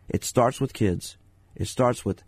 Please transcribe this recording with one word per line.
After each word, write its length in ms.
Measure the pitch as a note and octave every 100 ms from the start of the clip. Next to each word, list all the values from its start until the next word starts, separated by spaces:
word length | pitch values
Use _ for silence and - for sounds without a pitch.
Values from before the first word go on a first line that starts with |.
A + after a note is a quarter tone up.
| -
it 160 | F#2+
starts 360 | - - A#2+ -
with 120 | C3+
kids. 460 | - G2+ F2+ - - _ _ _ -
It 100 | F#2
starts 380 | - B2 B2+
with, 180 | G2+ F#2